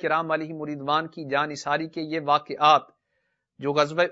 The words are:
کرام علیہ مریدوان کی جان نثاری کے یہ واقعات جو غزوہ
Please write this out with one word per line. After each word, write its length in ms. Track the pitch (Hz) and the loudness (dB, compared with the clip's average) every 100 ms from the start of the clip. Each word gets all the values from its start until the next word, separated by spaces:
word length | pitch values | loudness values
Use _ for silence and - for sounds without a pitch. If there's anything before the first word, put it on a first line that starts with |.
کرام 280 | 165 156 165 | 0 -2 0
علیہ 240 | 156 156 | -4 -4
مریدوان 540 | 160 151 147 139 151 160 | -10 -8 -6 -2 -2 -2
کی 200 | 170 147 | -8 -4
جان 200 | 139 151 | -2 -2
نثاری 400 | 143 - 147 156 | -4 -4 -2 -4
کے 120 | 165 | -8
یہ 200 | 156 160 | -6 -4
واقعات 580 | 143 147 - 147 151 147 - _ _ _ _ _ _ - | 2 0 0 2 6 6 4 _ _ _ _ _ _ -8
جو 140 | 135 | -2
غزوہ 300 | 143 147 160 175 | 2 2 2 0